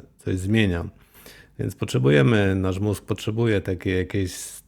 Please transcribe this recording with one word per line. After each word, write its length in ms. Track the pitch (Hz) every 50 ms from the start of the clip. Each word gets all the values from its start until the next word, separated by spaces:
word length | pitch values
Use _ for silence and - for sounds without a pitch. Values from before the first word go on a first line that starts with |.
| - - _ _
coś 200 | - 104 95 92
zmienia. 480 | 92 98 110 113 107 95 87 85 85 92 - - - _ - - - - - - - _ _ -
Więc 160 | 110 101 92
potrzebujemy, 800 | - - 98 - 127 127 139 147 143 135 127 113 104 101 95 95
nasz 240 | 95 95 95 92 95
mózg 260 | 104 104 98 - -
potrzebuje 560 | - 107 - - - 107 113 117 117 107 98
takiej 360 | 92 - 92 85 - 98 92 90
jakiejś 360 | 92 - - 101 95 85 - - - - - - -